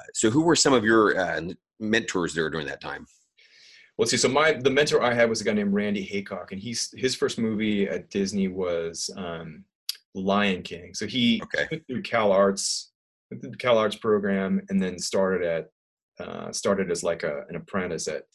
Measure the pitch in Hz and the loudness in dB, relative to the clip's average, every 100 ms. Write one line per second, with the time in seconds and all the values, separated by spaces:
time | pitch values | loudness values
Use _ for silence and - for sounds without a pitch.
0 | - - 110 139 165 151 147 127 107 113 | -10 0 2 4 4 4 6 4 6 6
1 | 104 92 87 80 85 - _ - 107 110 | 6 4 0 -2 -6 -10 _ -8 0 0
2 | 113 92 82 78 78 80 69 71 73 71 | 0 -2 -2 -2 -2 -2 -8 -10 -10 -12
3 | - _ _ _ _ _ - - _ - | -14 _ _ _ _ _ -20 -20 _ -2
4 | 113 120 127 139 156 151 135 135 151 151 | 0 2 4 4 4 4 2 2 2 2
5 | 120 120 117 113 107 107 101 101 104 101 | 2 4 2 2 0 0 2 0 0 -2
6 | 95 101 98 92 87 98 117 113 - 117 | -4 -6 -6 -10 -10 -10 -8 -6 -8 -4
7 | 127 - 127 - 113 107 110 104 98 90 | -4 0 -2 -2 -2 0 0 0 0 -4
8 | - 101 98 104 95 90 90 85 82 82 | -4 -2 -2 0 -2 -2 -2 -2 -4 -6
9 | - 98 87 82 82 78 - _ - - | -10 -8 -10 -10 -12 -16 -20 _ -12 -12
10 | _ 98 95 101 101 90 87 85 - - | _ -6 0 2 2 0 -6 -12 -12 -8
11 | 104 123 120 113 - - - 160 - 117 | -4 2 2 2 0 -4 -2 -6 -8 -8
12 | 95 117 104 95 98 98 - - - _ | -2 2 4 6 4 2 -2 -4 -8 _
13 | _ _ - 123 135 - 127 113 107 - | _ _ -16 -14 -14 -4 2 4 2 0
14 | 113 104 98 98 95 98 - 98 92 87 | 0 2 2 0 0 -2 0 0 0 -4
15 | - 101 95 92 87 82 80 _ _ _ | -2 0 2 2 0 -2 -4 _ _ _
16 | _ - 87 85 - - 110 98 87 85 | _ -16 -12 -10 -8 -2 0 2 0 -2
17 | 87 82 80 71 - 85 - 98 90 82 | -2 -2 -4 -6 -8 -10 -6 -4 -4 -4
18 | - 76 - | -6 -8 -10